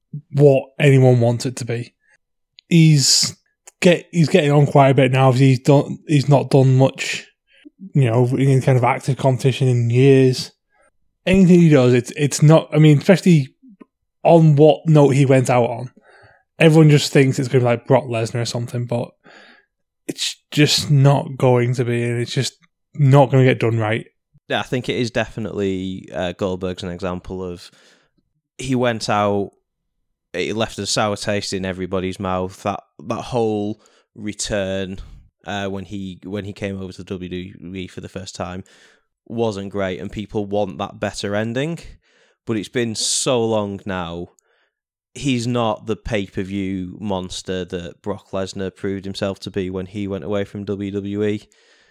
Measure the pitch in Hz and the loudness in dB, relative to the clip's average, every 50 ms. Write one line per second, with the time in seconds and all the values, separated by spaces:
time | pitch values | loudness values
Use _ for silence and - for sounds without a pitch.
0 | _ _ - 147 - _ 139 135 147 143 135 135 - - _ - 147 143 135 131 | _ _ -18 -18 -16 _ 2 4 4 4 4 2 -2 -6 _ 0 4 4 6 6
1 | 131 127 127 120 117 120 120 117 - 131 127 - 120 117 117 120 120 - _ _ | 6 4 4 4 2 0 0 -2 -6 -8 -8 -8 -10 -8 -8 -8 -10 -12 _ _
2 | _ _ _ _ _ _ _ _ _ _ _ _ _ - 175 165 160 160 151 139 | _ _ _ _ _ _ _ _ _ _ _ _ _ 2 4 6 8 8 6 4
3 | 131 - - - - - - _ _ _ _ _ _ - - _ - 180 165 - | 4 2 2 0 0 -4 -8 _ _ _ _ _ _ -20 -6 _ 2 4 4 2
4 | - _ - 175 156 - - 185 147 143 143 151 143 - - 143 135 135 135 135 | 0 _ 0 0 2 4 2 2 2 4 4 4 4 4 4 4 4 6 4 4
5 | 131 127 131 131 135 131 120 127 135 135 131 123 - 151 139 143 151 - - - | 2 2 2 2 2 4 4 4 4 4 4 4 4 4 4 4 2 0 -6 -10
6 | _ - 151 139 123 143 147 123 123 131 - 135 131 135 131 131 135 - - - | _ 0 0 0 4 4 2 2 2 2 2 4 4 4 4 4 2 2 0 -4
7 | - - - - - _ _ _ _ _ _ _ - - - _ 190 190 - 147 | -8 -8 -8 -10 -12 _ _ _ _ _ _ _ -20 -20 -20 _ -14 -4 0 0
8 | 131 113 113 123 123 120 135 131 135 139 135 131 - 139 131 123 120 120 131 127 | 0 2 2 2 0 0 0 0 2 2 2 2 2 2 2 2 2 0 -2 -2
9 | - - 127 - - 135 131 117 - 135 117 - 131 127 123 120 117 117 120 127 | -4 -4 -4 -2 0 0 0 0 0 -2 0 0 0 0 0 0 0 0 2 4
10 | 135 139 135 135 131 131 123 - - - _ _ _ _ _ _ _ _ _ _ | 6 6 6 6 6 4 2 -2 -6 -12 _ _ _ _ _ _ _ _ _ _
11 | _ _ _ _ _ 175 190 196 190 170 180 175 170 156 147 131 127 123 123 123 | _ _ _ _ _ 2 4 6 6 8 8 8 8 6 6 6 6 4 4 2
12 | 120 - - - 147 135 - - 151 147 160 156 - - 147 151 156 156 147 139 | 0 -2 -4 -4 -4 -4 0 2 4 6 6 4 4 0 2 4 6 6 4 4
13 | - - 185 - - 185 170 147 131 - _ _ _ 247 202 _ - _ _ _ | 4 4 2 4 4 4 4 4 2 -2 _ _ _ -20 -20 _ -20 _ _ _
14 | _ _ _ _ - - 170 165 160 156 147 143 156 151 - - - 160 151 151 | _ _ _ _ 2 4 6 6 6 6 6 6 6 6 4 2 2 2 4 6
15 | 143 135 131 139 143 127 135 131 123 139 123 123 117 120 117 120 131 - _ _ | 6 4 4 2 4 4 4 4 2 2 2 0 0 -2 -4 -8 -12 -14 _ _
16 | _ _ _ _ _ _ _ _ _ _ _ - 165 165 151 160 156 151 147 143 | _ _ _ _ _ _ _ _ _ _ _ 2 4 6 6 8 8 6 6 4
17 | - - - 147 135 135 131 - 135 120 139 127 123 120 120 117 - - 135 120 | 2 2 2 2 2 2 0 -2 -2 0 0 0 2 0 -2 -2 0 0 0 0
18 | - 127 117 113 117 113 - 117 117 - - 120 120 - - 120 120 120 123 117 | 0 -2 -6 -6 -6 -6 -6 -6 -6 -6 -6 -8 -8 -8 -8 -8 -6 -6 -6 -6
19 | - - - _ _ - - - - _ _ _ _ _ _ _ _ _ _ _ | -6 -10 -14 _ _ -20 -20 -20 -20 _ _ _ _ _ _ _ _ _ _ _
20 | _ - - - - - - - _ _ - 147 151 - - - - - 147 135 | _ -14 -10 -8 -8 -10 -10 -12 _ _ 0 0 2 2 0 -2 0 2 2 4
21 | 135 143 139 131 - - 131 123 135 127 123 123 120 120 123 123 120 117 120 120 | 4 4 4 2 -2 -6 -4 0 2 2 4 2 2 0 -2 -4 -4 -4 -4 -4
22 | 120 120 120 120 120 - - 139 120 - - _ _ _ _ _ _ _ - 151 | -4 -4 -4 -4 -6 -4 -4 -4 -4 -4 -8 _ _ _ _ _ _ _ -2 0
23 | 143 131 135 143 139 - 139 131 127 131 123 117 123 113 117 113 107 107 113 123 | 4 6 6 6 6 6 4 4 4 4 2 0 0 -2 -2 -2 -2 -4 -4 -6
24 | - - _ _ _ _ _ _ _ - 131 107 104 - 143 127 - - 98 110 | -8 -12 _ _ _ _ _ _ _ -6 -6 -6 -4 -6 -6 -6 -6 -4 -4 -4
25 | 123 110 - 117 110 - - 117 107 87 82 95 101 98 95 92 95 95 92 - | -4 -4 -4 -4 -6 -6 -8 -10 -10 -8 -6 -4 -4 -4 -4 -4 -6 -8 -10 -12
26 | - - 58 76 90 90 87 - 104 92 92 90 95 92 92 - 101 90 87 87 | -14 -12 -8 -8 -6 -6 -6 -6 -6 -6 -4 -6 -8 -8 -8 -10 -10 -12 -10 -8
27 | 98 90 90 92 - - 92 92 92 90 87 85 - - _ _ _ _ _ _ | -8 -8 -8 -8 -10 -12 -12 -12 -12 -12 -14 -16 -18 -20 _ _ _ _ _ _
28 | _ _ _ _ _ _ _ _ _ _ _ - 131 131 131 120 123 120 113 107 | _ _ _ _ _ _ _ _ _ _ _ -12 -6 -4 -2 0 0 -2 -2 -4
29 | - - 107 104 104 101 101 101 98 - - _ _ _ _ _ _ _ _ _ | -4 -4 -2 0 0 0 -2 -4 -6 -8 -12 _ _ _ _ _ _ _ _ _
30 | _ _ _ _ _ _ - 87 82 71 104 110 110 - - - 101 - - - | _ _ _ _ _ _ -8 -6 -6 -4 -4 -4 -6 -6 -6 -8 -8 -4 -4 -2
31 | 110 104 101 - - 110 104 101 - - 101 92 95 95 90 92 92 87 98 92 | -2 -2 -4 -6 -6 -6 -6 -6 -6 -6 -8 -6 -6 -8 -8 -8 -8 -6 -6 -6
32 | 90 92 90 - 98 92 92 92 92 92 98 - - 104 95 - - _ _ - | -6 -6 -8 -6 -6 -6 -4 -4 -6 -8 -10 -10 -8 -8 -8 -8 -12 _ _ -16
33 | 73 101 113 - - - 131 120 113 110 107 104 104 104 110 - _ _ _ _ | -12 -10 -10 -10 -10 -6 -4 -4 -2 -2 -4 -4 -6 -6 -8 -10 _ _ _ _
34 | _ _ _ 107 104 104 98 - - - 110 101 95 95 95 95 95 90 98 - | _ _ _ -14 -12 -12 -10 -10 -8 -6 -6 -4 -4 -4 -6 -6 -8 -10 -12 -14
35 | - - - - _ _ _ _ _ 85 101 101 101 98 98 98 95 - 107 98 | -16 -18 -20 -20 _ _ _ _ _ -10 -10 -8 -8 -8 -8 -10 -12 -12 -12 -12
36 | 95 95 90 - - 90 101 104 95 104 101 - 107 98 98 95 95 92 92 - | -12 -12 -14 -14 -14 -12 -10 -10 -10 -12 -12 -10 -10 -10 -8 -10 -12 -14 -14 -16
37 | 90 - 98 90 92 87 90 90 90 98 - - - 87 95 95 87 - - - | -14 -12 -12 -12 -10 -10 -10 -12 -12 -14 -16 -18 -16 -14 -12 -12 -12 -14 -14 -16
38 | 95 - - 92 98 - - - 92 90 90 95 - _ _ _ _ _ _ _ | -16 -16 -14 -16 -16 -14 -12 -12 -10 -10 -12 -14 -16 _ _ _ _ _ _ _
39 | _ _ _ _ _ - 113 113 117 113 98 98 98 98 98 101 95 92 92 62 | _ _ _ _ _ -10 -6 -4 -4 -4 -4 -6 -10 -10 -8 -6 -6 -6 -6 -10
40 | 87 104 - 110 101 - - 110 104 98 101 104 104 95 73 90 98 - - 107 | -12 -12 -12 -12 -12 -8 -8 -8 -6 -4 -4 -4 -4 -4 -6 -10 -10 -12 -8 -8
41 | 110 98 - - - 101 101 104 110 117 113 131 143 165 170 160 - - - _ | -8 -8 -8 -8 -8 -6 -6 -4 -6 -4 -6 -6 -6 -6 -8 -10 -14 -18 -20 _
42 | _ _ _ _ _ _ _ _ _ - 110 107 90 - - 127 117 113 107 - | _ _ _ _ _ _ _ _ _ -6 -6 -6 -6 -6 -4 -4 -4 -4 -4 -6
43 | - - - - - 147 131 120 113 113 110 107 104 101 98 98 - - 95 92 | -6 -4 -4 -4 -2 -2 0 0 0 0 -2 -2 -2 -4 -8 -10 -10 -8 -8 -8
44 | 85 82 85 87 87 - _ _ _ _ _ _ _ _ _ _ _ _ _ _ | -8 -8 -10 -12 -12 -14 _ _ _ _ _ _ _ _ _ _ _ _ _ _
45 | _ _ - - - 143 127 120 113 123 123 120 117 110 107 - - 110 104 - | _ _ -16 -6 -4 -2 -2 -2 -2 -2 -2 -2 -2 -2 -4 -4 -6 -8 -8 -8
46 | - - 120 104 98 92 - 107 95 92 98 101 95 95 98 95 92 90 - - | -6 -6 -6 -4 -6 -6 -8 -10 -8 -6 -6 -6 -6 -6 -6 -8 -8 -10 -12 -12
47 | 104 104 95 92 92 90 - - - - 92 92 90 85 92 87 85 - - _ | -8 -6 -6 -6 -8 -10 -12 -12 -10 -8 -8 -8 -8 -8 -10 -10 -12 -14 -16 _
48 | - 101 98 101 - _ - 95 95 92 - 101 95 92 - _ - 98 98 98 | -12 -10 -10 -10 -12 _ -10 -8 -8 -8 -10 -10 -10 -10 -10 _ -8 -8 -8 -8
49 | 90 98 98 - 107 98 95 - - 101 - 101 92 92 92 92 92 92 104 104 | -10 -12 -8 -6 -6 -6 -6 -8 -14 -10 -8 -8 -6 -6 -8 -10 -10 -10 -10 -10
50 | 101 95 98 92 71 - 104 101 101 - - 104 101 95 101 95 101 98 101 101 | -8 -8 -8 -10 -8 -6 -6 -6 -6 -8 -10 -12 -10 -8 -8 -8 -8 -8 -8 -8
51 | 98 101 101 101 107 104 107 104 - _ _ _ _ _ _ _ _ _ | -8 -6 -6 -4 -4 -4 -4 -6 -10 _ _ _ _ _ _ _ _ _